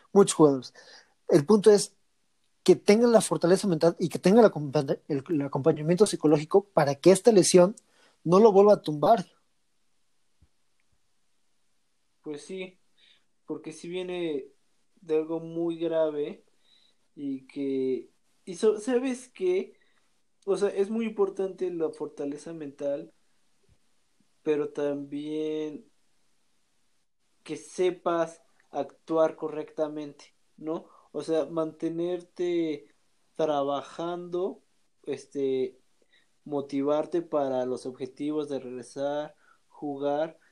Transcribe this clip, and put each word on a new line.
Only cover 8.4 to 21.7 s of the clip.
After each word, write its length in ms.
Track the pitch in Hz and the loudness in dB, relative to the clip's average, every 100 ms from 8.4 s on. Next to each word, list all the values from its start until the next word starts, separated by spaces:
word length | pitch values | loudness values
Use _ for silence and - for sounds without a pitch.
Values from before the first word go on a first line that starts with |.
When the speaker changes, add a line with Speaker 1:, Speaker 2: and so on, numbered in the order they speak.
| 226 | 8
Speaker 1:
vuelva 220 | 196 208 | 8 6
a 80 | 190 | 6
tumbar. 420 | - 151 185 226 - _ _ _ _ _ _ _ _ _ _ _ _ _ _ _ _ _ _ _ _ _ _ _ _ _ _ _ _ _ | 2 -2 2 2 2 _ _ _ _ _ _ _ _ _ _ _ _ _ _ _ _ _ _ _ _ _ _ _ _ _ _ _ _ _
Speaker 2:
Pues 220 | 156 143 | -14 -14
sí, 340 | - 190 185 _ _ _ _ _ _ _ _ | -12 -12 -12 _ _ _ _ _ _ _ _
porque 260 | 151 160 | -12 -12
sí 160 | 156 170 | -16 -12
viene 560 | 180 180 180 170 143 - _ _ _ _ _ | -10 -8 -6 -4 -6 -8 _ _ _ _ _
de 160 | 165 156 | -2 -2
algo 220 | 156 165 | -2 -6
muy 400 | 165 165 170 165 | -6 -6 -4 -4
grave 640 | 165 160 156 147 147 202 _ _ _ _ _ _ _ - | -4 0 0 -2 -6 -8 _ _ _ _ _ _ _ -12
y 320 | 139 135 131 | -10 -10 -10
que, 640 | 143 139 135 131 123 - _ _ _ - | -8 -4 -2 -2 -4 -8 _ _ _ -16
y 100 | 175 | -2
so-, 240 | 220 214 | 0 0
¿sabes 480 | 262 247 262 247 - | -2 -2 -2 -8 -12
qué? 480 | - 185 185 - - _ _ _ _ _ _ - | -6 -2 -2 -4 -14 _ _ _ _ _ _ -4
O 100 | 180 | -2
sea, 140 | 196 | -2
es 200 | 196 196 | -2 -4
muy 160 | 226 226 | -2 -6
importante 640 | 220 196 - 190 180 180 | -2 -4 -2 -8 -6 -6